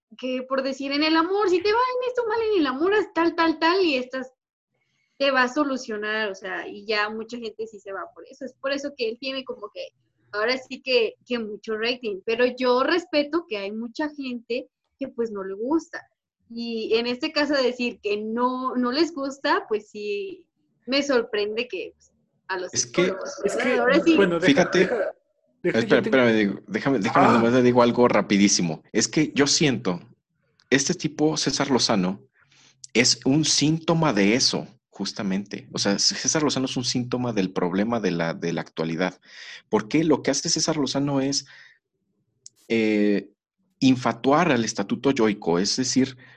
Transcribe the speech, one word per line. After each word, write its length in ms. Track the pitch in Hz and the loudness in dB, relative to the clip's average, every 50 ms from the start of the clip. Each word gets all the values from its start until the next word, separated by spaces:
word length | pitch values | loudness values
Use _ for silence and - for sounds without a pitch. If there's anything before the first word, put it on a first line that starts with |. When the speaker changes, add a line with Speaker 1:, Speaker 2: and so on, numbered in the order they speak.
| _ _ 214 - | _ _ -18 -10
Speaker 1:
que 240 | 247 254 254 262 | -6 -6 -4 -4
por 200 | 254 - 269 269 | -4 -2 -4 -2
decir, 280 | 254 277 262 - 277 277 | -2 -2 -4 -4 -6 -4
en 100 | 285 285 311 | -2 0 2
el 120 | 311 320 | 2 2
amor, 320 | 320 330 359 392 415 427 370 | 2 2 2 0 0 2 2
si 120 | 359 339 | 2 2
te 100 | 370 415 | 2 2
va 60 | 427 480 508 508 508 494 | 2 2 2 0 -2 -2
en 60 | 508 494 | -4 -2
esto 140 | 494 480 480 | -2 -2 -2
mal 120 | 427 440 466 453 440 427 | -2 -2 -2 0 2 2
en 60 | 359 | 2
el 60 | 294 | 2
amor, 280 | 262 254 269 330 392 415 | 0 0 0 0 2 2
haz 180 | 427 339 - - | 0 0 -2 -2
tal, 200 | 330 339 330 330 | 0 0 0 2
tal, 240 | 339 330 330 311 320 | 2 0 0 0 2
tal, 240 | 320 330 359 392 370 | 2 2 2 4 2
y 120 | 320 269 | 2 0
estas 360 | 247 247 - - 262 254 - _ _ _ _ _ _ _ _ _ _ _ _ _ _ _ _ _ - | -2 -4 -6 -8 -10 -10 -10 _ _ _ _ _ _ _ _ _ _ _ _ _ _ _ _ _ -2
te 120 | 277 277 | 0 2
va 120 | 262 254 247 | 4 2 2
a 40 | 247 | 2
solucionar, 800 | - 302 294 277 262 254 - - 214 208 214 214 214 220 220 202 | 2 0 0 0 -2 -4 -6 -8 -8 -6 -4 -4 -2 -2 -2 -4
o 40 | 190 | -6
sea, 320 | - 196 185 180 170 165 | -8 -10 -10 -8 -8 -8
y 180 | - 202 208 202 | -10 -12 -12 -6
ya 220 | 214 214 208 208 214 | -2 0 0 0 -2
mucha 260 | 220 220 220 226 240 240 | -4 -8 -10 -10 -10 -10
gente 280 | 233 214 208 - 226 | -10 -12 -10 -10 -12
sí 120 | 220 214 196 | -12 -12 -18
se 140 | - 196 | -14 -12
va 140 | 196 180 170 - _ | -10 -10 -12 -12 _
por 100 | 170 - | -20 -20
eso. 180 | - 262 - 269 | -20 -16 -14 -14
Es 80 | 247 - | -14 -14
por 180 | _ - 269 | _ -6 -4
eso 220 | 277 285 277 285 285 | -4 -4 -6 -8 -6
que 100 | - 233 220 | -4 -4 -4
él 100 | 226 - | -4 -6
tiene 240 | 269 262 269 262 262 | -8 -8 -8 -8 -8
como 260 | - 214 202 202 202 | -10 -12 -12 -12 -14
que, 160 | - 180 175 - _ _ _ _ _ _ _ - | -14 -14 -16 -16 _ _ _ _ _ _ _ -10
ahora 240 | 202 208 214 240 262 | -6 -2 -2 -2 -2
sí 240 | 262 262 - 262 254 | -4 -6 -12 -16 -12
que, 320 | - 262 254 240 220 202 - _ _ | -4 2 2 2 2 2 -4 _ _
que 120 | - 247 233 | -6 -6 -6
mucho 380 | 220 208 208 196 - 220 220 | -6 -8 -10 -12 -8 -8 -6
rating, 440 | 214 226 240 254 247 247 214 196 190 - | -4 -4 -4 -4 -4 -6 -8 -8 -6 -4
pero 220 | 226 226 240 247 254 247 - | -4 0 2 0 0 0 0
yo 240 | 254 247 247 254 269 | 0 2 2 2 2
respeto 600 | 311 339 349 339 - 320 294 285 294 302 339 330 | 2 0 0 -2 0 0 0 0 0 -2 -4 -4
que 120 | - 214 202 | -4 -8 -8
hay 120 | 196 196 | -6 -6
mucha 380 | 214 220 233 233 - - 302 294 294 | -8 -8 -10 -10 -6 -6 -6 -6 -6
gente 520 | 294 269 254 247 233 - - 233 254 - _ _ _ _ _ _ - | -8 -10 -8 -8 -10 -8 -6 -6 -6 -6 _ _ _ _ _ _ -12
que, 100 | 269 262 | -12 -10
pues, 220 | - 233 233 220 | -6 -6 -6 -4
no 140 | 208 196 190 | -4 -8 -8
le 100 | 190 190 | -8 -8
gusta. 460 | 202 226 269 330 320 320 - - - - _ _ _ _ _ _ _ _ _ | -6 -4 0 0 -2 -2 -4 -16 -16 -16 _ _ _ _ _ _ _ _ _
Y 460 | 233 233 233 233 226 220 220 - 220 | -12 -10 -8 -6 -6 -6 -2 0 0
en 120 | 233 240 | 0 0
este 260 | 240 247 247 311 311 | -2 -4 -4 -4 -4
caso 200 | - 294 294 269 302 | -2 -2 0 0 0
decir 460 | 269 254 247 247 247 240 240 190 - | 0 0 0 0 -2 -4 -6 -6 -6
que 140 | - 202 208 | -6 -4 -4
no, 580 | 208 214 220 226 240 247 254 254 254 254 247 - | -4 -4 -6 -2 -2 -2 -2 -2 -2 -6 -4 -2
no 160 | 247 247 240 | -2 -2 0
les 200 | 254 302 339 302 - | 0 0 0 0 -2
gusta, 520 | 277 269 285 269 - - 285 339 403 - - | -6 -6 -8 -8 -4 -2 0 0 0 0 -4
pues 220 | 214 214 - _ | -6 -6 -6 _
sí, 560 | - 208 - 415 202 202 196 196 - - _ _ _ _ _ _ _ _ - | -12 -10 -6 -6 -6 -6 -6 -8 -12 -16 _ _ _ _ _ _ _ _ -8
me 160 | 240 269 285 | -2 -2 -2
sorprende 640 | 277 285 262 233 226 - 220 208 208 208 214 226 240 - | 0 2 0 0 0 0 -2 -2 -2 -2 -2 -6 -6 -6
que, 240 | - 165 - - - | -8 -10 -10 -12 -14
pues, 180 | _ _ _ _ _ _ _ _ _ _ - | _ _ _ _ _ _ _ _ _ _ -8
a 80 | 190 180 | -6 -6
los 140 | 180 - - | -6 -6 -4
Speaker 2:
Es 120 | - - | -4 -4
que 160 | - - 180 180 | -2 0 0 0
Speaker 1:
psicólogos, 260 | 190 190 - - - - - - | 0 0 -4 -8 -12 -10 -4 -4
Speaker 3:
Es 120 | 202 202 | -2 -2
Speaker 1:
¿verdad? 140 | 226 247 254 | 0 0 0
Speaker 3:
que, 60 | 254 240 | 2 2
Speaker 1:
Ahora 220 | 240 254 277 330 | 4 4 4 4
sí. 140 | - 330 320 | 4 4 6
Speaker 3:
bueno, 180 | 214 196 180 170 165 | 6 6 4 4 2
deja, 60 | 180 | 4
Speaker 2:
Fíjate. 320 | 180 139 - - - - 180 | 4 4 4 4 2 4 2
Speaker 3:
deja, 180 | 185 - 247 107 - - - _ _ _ _ _ _ _ _ _ | 2 2 0 -2 -4 -4 -6 _ _ _ _ _ _ _ _ _
deja, 160 | - 175 - 113 | -4 0 0 0
Speaker 2:
Espera, 160 | 117 - 147 120 | 2 4 4 4
Speaker 3:
yo 40 | |
te 60 | 101 110 | 4 4
Speaker 2:
espérame, 260 | 135 131 123 117 110 | 4 6 6 6 6
digo, 260 | 110 104 101 - - - | 4 4 2 0 -4 -10
déjame, 320 | - 95 110 - 143 139 107 | -6 -6 -2 0 2 0 2
déjame 280 | 98 117 - 170 190 | 0 2 4 6 6
Speaker 3:
Ah. 60 | 214 233 | 6 6
Speaker 2:
nomás 180 | 113 113 117 | 6 4 4
le 100 | 123 127 | 4 6
digo 200 | 123 123 120 123 | 6 6 6 6
algo 260 | 120 120 117 123 120 117 | 6 6 6 4 4 6
rapidísimo. 760 | 104 104 92 - 104 98 101 98 - - 90 82 78 - _ - | 6 2 2 4 4 6 6 6 4 2 0 -2 -2 -6 _ -2
Es 140 | - 110 117 | -2 0 0
que 260 | - - 165 151 - - | 0 2 0 0 0 2
yo 120 | 123 143 | 0 2
siento, 540 | 139 - - 160 143 120 98 - 95 90 87 - - - _ _ _ _ _ _ _ _ _ _ - | 2 4 2 2 2 0 0 -2 -4 -4 -6 -10 -18 -20 _ _ _ _ _ _ _ _ _ _ 0
este 240 | 127 139 - - 175 | 0 2 2 0 -4
tipo, 420 | - - - - - 151 156 156 | -4 -4 -6 -2 0 0 0 0
César 340 | 151 - 143 131 - 139 135 | 0 -2 -2 -2 -2 0 0
Lozano, 520 | 131 117 - - 117 98 90 92 101 - - _ _ _ _ _ _ _ _ _ _ _ - - - | 2 0 2 2 2 2 2 0 -2 -6 -12 _ _ _ _ _ _ _ _ _ _ _ -16 -2 0
es 260 | 113 123 - - - - | 2 2 2 2 0 0
un 180 | 135 139 160 151 | 2 2 2 2
síntoma 680 | - - - 143 151 160 165 - 175 170 160 160 147 104 | 0 0 2 2 0 0 0 0 0 0 2 2 2 2
de 200 | 101 98 101 113 | 4 4 4 2
eso, 320 | 269 - - - - 78 - - _ _ _ | 2 0 0 -2 -2 -8 -8 -16 _ _ _
justamente. 760 | _ - 101 - - - 107 95 95 101 101 - - - - - | _ -10 -8 -8 -8 -6 -4 -4 -4 -4 -6 -8 -12 -14 -14 -10
O 60 | 80 - | -6 -2
sea, 200 | - 101 101 98 | 0 0 0 2
C-, 160 | - - 98 | 0 -2 -2
César 260 | - - - - 160 | -2 -4 -2 0 0
Lozano 240 | 151 135 - 131 131 | 0 0 0 -2 -4
es 100 | 131 - | -4 -4
un 80 | 131 123 | -4 -4
síntoma 480 | - - 127 120 123 127 123 123 120 | -2 -2 -4 -4 -4 -4 -4 -4 -2
del 200 | 110 101 92 90 | 0 -2 -2 -2
problema 480 | - 92 90 85 90 98 104 117 120 113 | -2 -2 -2 0 0 0 0 0 -2 -2
de 100 | 104 92 | 0 -2
la, 240 | 85 85 82 82 78 | -2 0 -2 -4 -4
de 180 | 69 82 85 | -4 -4 -4
la 80 | 82 80 | -4 -4
actualidad. 580 | 82 - - 80 80 82 82 80 92 90 - _ _ - - - - - - - _ - | -6 -8 -6 -6 -4 -4 -2 -2 -2 -2 -4 _ _ -20 -20 -20 -20 -18 -20 -18 _ -2
Porque 340 | 110 107 110 107 - 151 165 | -2 -2 0 2 0 0 4
lo 180 | 156 135 117 | 4 2 2
que 80 | 127 139 | 2 -2
hace 180 | 143 - - 165 | -2 -2 -4 -4
César 260 | - 156 - 165 156 | -4 -2 -2 -2 -2
Lozano 440 | 156 135 127 - 139 143 143 139 135 | -2 -2 -2 -2 -2 -2 0 0 -2
es, 240 | 135 139 139 139 - - - - - - _ _ _ _ _ _ _ _ _ _ _ _ _ _ _ - _ _ _ - | -2 -2 -4 -4 -6 -8 -20 -20 -20 -20 _ _ _ _ _ _ _ _ _ _ _ _ _ _ _ -20 _ _ _ -2
eh, 600 | 113 113 110 110 107 104 104 104 101 92 - - _ _ _ _ _ _ _ _ _ - | 0 0 2 2 2 2 2 2 2 0 -2 -6 _ _ _ _ _ _ _ _ _ 2
infatuar 720 | 135 131 131 127 - 120 113 120 - 135 143 160 180 165 | 4 4 4 4 0 -2 -4 0 2 2 4 4 4 4
al 120 | 131 117 110 | 2 2 0
estatuto 460 | 101 - - 98 - 120 98 - 139 | -2 -2 -4 -4 -4 -4 -2 0 0
yoico, 480 | 127 - 110 107 101 104 - 82 85 87 | 2 4 2 2 2 0 -2 0 0 0
es 180 | 101 101 - | 0 0 -2
decir, 400 | 131 127 - - 131 131 127 - - - - - | -2 -2 0 0 0 0 0 -4 -16 -20 -20 -20